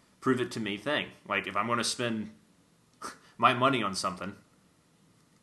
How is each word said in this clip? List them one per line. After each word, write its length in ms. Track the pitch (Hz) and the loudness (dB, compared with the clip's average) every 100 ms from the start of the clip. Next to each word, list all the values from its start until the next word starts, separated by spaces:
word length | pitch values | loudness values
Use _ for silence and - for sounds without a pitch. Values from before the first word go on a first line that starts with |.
| _ _ | _ _
prove 200 | 131 127 | 0 2
it 100 | 120 | 0
to 80 | 123 | -4
me 160 | 104 101 | -4 -4
thing. 300 | 139 143 87 - - | -2 -2 -4 -10 -4
Like, 180 | 101 101 | -2 0
if 100 | 101 | -2
I'm 100 | 113 | 0
gonna 180 | 117 | 0
spend 460 | 110 - 120 113 101 - - _ _ _ _ _ | 0 -2 -2 -4 -6 -14 -20 _ _ _ _ _
<laughs> 380 | - - - - | -14 -14 -18 4
my 160 | 117 | 4
money 280 | 123 131 127 | 6 4 4
on 120 | 101 | 0
something, 400 | 95 98 90 95 98 - _ _ _ _ _ _ _ _ _ | -2 -4 -4 -8 -12 -18 _ _ _ _ _ _ _ _ _